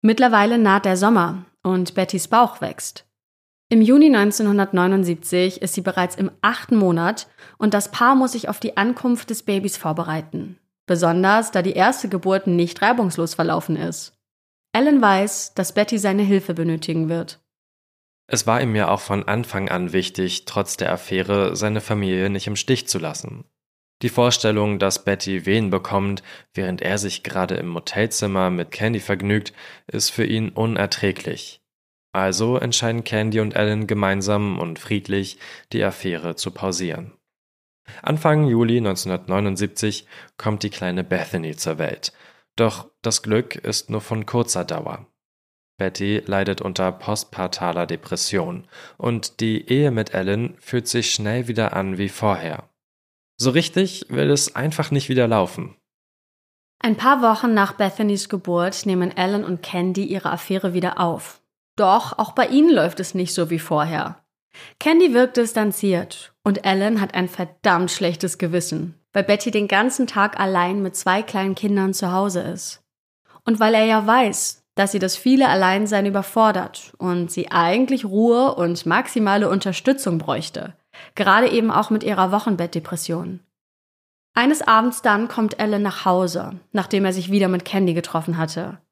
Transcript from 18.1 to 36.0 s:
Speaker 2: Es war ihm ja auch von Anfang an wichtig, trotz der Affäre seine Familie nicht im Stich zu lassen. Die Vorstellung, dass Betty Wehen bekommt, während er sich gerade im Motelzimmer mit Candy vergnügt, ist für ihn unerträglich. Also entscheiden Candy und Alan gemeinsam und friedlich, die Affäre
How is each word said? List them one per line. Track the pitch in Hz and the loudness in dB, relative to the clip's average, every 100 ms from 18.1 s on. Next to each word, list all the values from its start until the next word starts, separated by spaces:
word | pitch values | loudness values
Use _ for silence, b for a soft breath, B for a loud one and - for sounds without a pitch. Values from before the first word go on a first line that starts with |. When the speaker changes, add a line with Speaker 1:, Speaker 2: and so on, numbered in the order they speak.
| _ _ | _ _
Speaker 2:
Es | 117 113 | -2 2
war | 117 | 2
ihm | 127 | 2
ja | 107 98 | 2 2
auch | 98 | 0
von | - 98 - | 0 -4 0
Anfang | 107 120 98 98 | -2 -2 -4 -2
an | 90 90 | -2 0
wichtig, | 92 - - 92 - | 0 -2 -4 -4 -4
trotz | - - 98 - | -6 -4 -4 -2
der | - | -2
Affäre | 90 - 95 95 101 92 - | -2 -2 -4 0 0 0 0
seine | 107 107 | -2 -4
Familie | - 104 98 92 98 | -4 -2 0 0 -2
nicht | 98 - | -4 -6
im | 101 | -6
Stich | - 127 - | -2 -2 -2
zu | 95 | -6
lassen. | 80 - - - - _ _ _ _ _ | -6 -8 -12 -16 -20 _ _ _ _ _
Die | 120 | -2
Vorstellung, | - 123 120 110 107 104 101 | 2 2 2 0 0 0 0
dass | 98 - | 0 -2
Betty | - 98 - 95 | -2 -2 -2 -4
Wehen | 87 107 104 | 0 0 2
bekommt, | 95 - 98 101 98 B B B | -2 0 -2 -2 -6 B B B
während | - 95 90 | -6 -4 -4
er | - 98 | -2 -2
sich | 98 - | -4 -6
gerade | - 95 90 90 | -6 -4 -2 -2
im | 85 | -4
Motelzimmer | 85 - 95 113 - 104 98 92 | -8 -6 -2 -2 -2 -2 0 0
mit | 90 82 | 0 -6
Candy | - 107 113 | -4 -2 -2
vergnügt, | - 98 98 104 104 B B B - | -4 -4 0 0 -2 B B B -10
ist | 107 - | -4 -4
für | - | -2
ihn | 113 110 110 | -2 0 -2
unerträglich. | - 113 113 101 - 101 92 - - - - _ _ _ _ _ | -2 -2 0 -2 -2 -2 -4 -8 -10 -14 -20 _ _ _ _ _
Also | 95 95 90 110 127 | -2 -2 0 0 0
entscheiden | 123 117 117 117 | -2 -2 -2 -4
Candy | 113 107 107 107 | -4 -2 0 0
und | 107 - | -2 0
Alan | 107 107 107 | 0 -2 -2
gemeinsam | 104 98 98 98 104 104 90 | 0 0 0 0 0 0 -4
und | 85 80 | -6 -8
friedlich, | - 104 95 98 98 - B B B | -6 -6 -2 -6 -6 -12 B B B
die | 117 | -2
Affäre | 101 92 | -2 -2